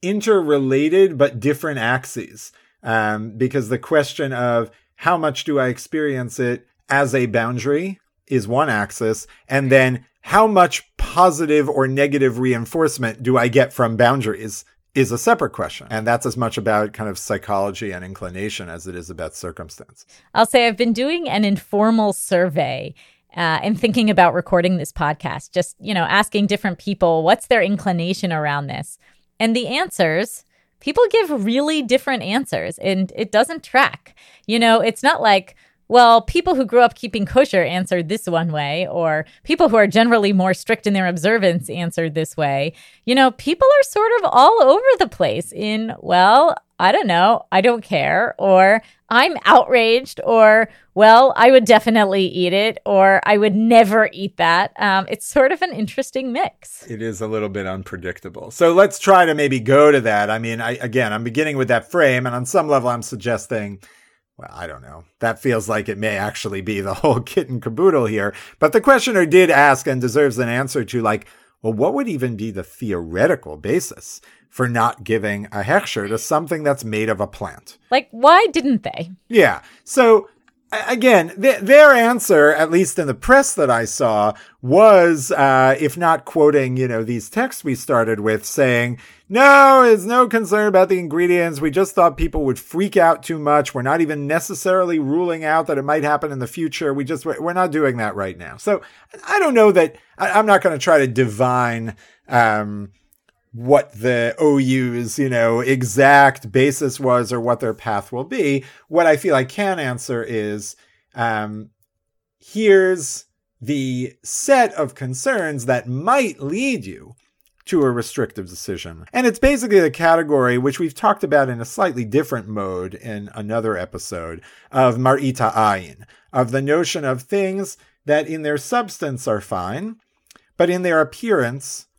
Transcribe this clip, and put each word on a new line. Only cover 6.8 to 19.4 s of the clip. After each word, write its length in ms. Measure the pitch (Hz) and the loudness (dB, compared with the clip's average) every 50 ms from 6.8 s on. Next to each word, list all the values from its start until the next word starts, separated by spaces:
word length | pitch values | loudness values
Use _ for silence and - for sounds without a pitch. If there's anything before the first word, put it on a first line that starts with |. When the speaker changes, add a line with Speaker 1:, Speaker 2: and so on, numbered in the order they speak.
| _ _ | _ _
Speaker 1:
as 260 | 139 139 143 135 113 | 0 0 0 0 0
a 120 | 135 123 117 | -2 -2 0
boundary 720 | 104 117 113 117 127 123 110 135 143 151 175 190 196 _ _ _ _ _ _ _ | -2 -2 -2 -2 -6 -6 -4 -2 -2 -2 -2 -6 -10 _ _ _ _ _ _ _
is 180 | 139 127 104 | -4 -4 -4
one 240 | 101 117 131 151 151 | -2 -2 -2 -2 -2
axis, 560 | 117 107 101 95 - - 117 110 110 110 - _ _ _ _ _ | -2 -4 -4 -6 -8 -6 -4 -4 -4 -6 -8 _ _ _ _ _
and 240 | 135 139 139 131 | -4 -2 0 4
then 320 | 131 135 131 127 127 123 - _ _ _ _ | 4 4 4 4 0 -6 -10 _ _ _ _
how 240 | - 165 196 220 220 | 0 2 2 2 4
much 360 | 214 190 180 156 - - - _ _ _ | 4 4 4 4 2 -6 -14 _ _ _
positive 720 | - - - 165 180 185 160 143 170 151 151 151 147 135 | -8 -6 0 2 2 2 2 0 -2 0 0 0 0 0
or 180 | 147 147 135 131 | -2 -2 -2 -2
negative 520 | 131 135 143 143 139 143 135 131 117 120 | 0 -2 -2 0 0 0 0 0 0 -2
reinforcement 840 | 127 127 123 117 117 110 - 165 160 151 131 - 127 113 110 - 127 | -2 -2 -2 -2 -4 -6 -4 -2 -2 -2 -2 -4 -8 -8 -8 -6 -4
do 140 | 117 127 127 | 0 0 2
I 100 | 117 123 | 2 2
get 240 | 117 139 127 120 | 2 2 2 2
from 240 | - - 127 113 113 | 0 -2 -2 -2 2
boundaries 720 | 107 120 117 131 139 120 107 95 87 110 110 98 - - _ _ _ _ _ _ | 2 2 2 2 2 -2 -6 -6 -8 -10 -12 -14 -14 -18 _ _ _ _ _ _
is 160 | 139 131 98 | -2 0 0
a 60 | 117 117 | -2 -4
separate 340 | - - 233 233 165 120 | 0 0 0 2 0 -6
question. 360 | - - - 80 - - - - | -4 -8 -10 -10 -10 -16 -14 -10
And 160 | 110 110 110 | -8 -6 -2
that's 200 | 117 117 120 - | 0 -2 -2 -2
as 100 | 127 110 | -6 -6
much 220 | 123 123 113 - - | -4 -6 -6 -4 -6
about 360 | 107 113 107 104 107 104 - | -4 -2 0 0 -2 -4 -6
kind 160 | - 110 107 | -10 -10 -10
of 80 | 98 - | -10 -12
psychology 760 | - - 107 98 - - 104 98 98 101 98 - 117 104 | -8 -8 -8 -8 -6 -6 -4 -4 -4 -4 -6 -8 -10 -10
and 120 | 92 90 92 | -10 -12 -14
inclination 640 | 92 95 - - 92 87 92 98 107 98 - 98 85 | -16 -16 -14 -14 -14 -12 -10 -10 -10 -10 -12 -14 -14
as 200 | 80 85 82 92 | -16 -16 -14 -14
it 80 | 90 | -14
is 140 | 90 82 82 | -14 -14 -14
about 260 | 90 80 85 78 - | -14 -12 -12 -12 -12
circumstance. 680 | - | -14